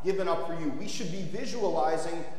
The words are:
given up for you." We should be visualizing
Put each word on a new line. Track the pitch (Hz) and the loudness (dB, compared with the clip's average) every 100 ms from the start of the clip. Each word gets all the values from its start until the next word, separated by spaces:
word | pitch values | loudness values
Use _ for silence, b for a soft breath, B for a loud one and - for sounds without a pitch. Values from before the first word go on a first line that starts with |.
given | 185 185 175 | 2 2 2
up | 165 165 | 0 0
for | 165 | 0
you." | 156 | 0
We | - 208 | -2 -2
should | - 185 | -2 -2
be | 190 | -2
visualizing | 160 214 254 233 196 160 156 160 170 170 151 | -2 -2 -2 0 2 4 4 2 0 -2 -2